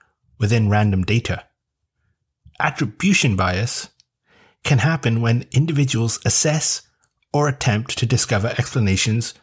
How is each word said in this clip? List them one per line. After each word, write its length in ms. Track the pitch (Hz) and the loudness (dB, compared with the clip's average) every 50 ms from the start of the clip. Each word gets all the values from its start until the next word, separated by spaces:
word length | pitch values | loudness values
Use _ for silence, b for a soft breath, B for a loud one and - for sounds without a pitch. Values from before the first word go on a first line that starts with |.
| b b b b _ _ _ _ | b b b b _ _ _ _
within 300 | 104 101 117 113 107 101 | 0 2 2 2 2 2
random 340 | 104 104 107 107 98 92 | 2 4 2 2 2 0
data. 420 | 92 - 104 117 - - 90 - - _ _ _ _ _ _ _ _ _ _ _ _ _ _ _ _ _ _ _ _ - _ _ | 0 2 0 0 0 -2 -8 -8 -8 _ _ _ _ _ _ _ _ _ _ _ _ _ _ _ _ _ _ _ _ -20 _ _
Attribution 760 | - - - - 151 104 - _ - 190 196 - - 135 101 | -6 -6 -2 -4 -6 -6 -6 _ 0 2 2 2 2 2 2
bias 520 | 95 92 90 90 92 110 123 - - - - _ _ _ _ _ _ b b b b b b b b _ | 2 0 0 0 -2 -4 -4 -6 -8 -12 -14 _ _ _ _ _ _ b b b b b b b b _
can 140 | - 143 123 | 2 2 4
happen 420 | 101 156 165 - - 120 113 117 | 4 2 0 0 0 0 0 0
when 260 | 117 117 117 120 123 - | 2 2 0 0 -2 0
individuals 680 | - 131 151 160 156 139 143 131 - 113 113 113 - - - | 0 0 0 2 0 0 0 0 0 0 -2 -2 -4 -4 -4
assess 580 | 113 - - - 156 151 156 - - - - - _ _ _ _ _ _ _ _ _ | -2 0 0 0 0 0 0 -2 -2 -4 -6 -8 _ _ _ _ _ _ _ _ _
or 160 | - 143 147 147 | -2 0 0 0
attempt 500 | 135 - - 131 104 107 120 - - - | -2 -2 -2 0 0 0 -2 -4 -4 -4
to 80 | - | 0
discover 480 | 113 131 117 - - 120 104 98 113 - - | 0 0 0 0 0 0 0 0 -2 -2 -4
explanations 760 | 123 - - 127 107 98 95 92 - 110 107 117 113 - b b | -6 -4 -2 0 2 2 2 0 0 0 0 -2 -2 -6 b b